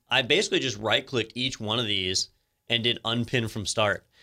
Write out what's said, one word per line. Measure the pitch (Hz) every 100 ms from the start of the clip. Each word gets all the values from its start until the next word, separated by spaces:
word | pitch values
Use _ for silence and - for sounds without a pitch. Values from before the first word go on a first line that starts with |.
| -
I | 127
basically | 120 165 196 180
just | 131 104
right-clicked | 107 123 131 123 107 123
each | 127 -
one | 107 117
of | 110
these | 98 92 95 - _ _ _ -
and | 117
did | 117 117 113
unpin | 120 110 127 110
from | 110 95
start. | - 104 92 _ _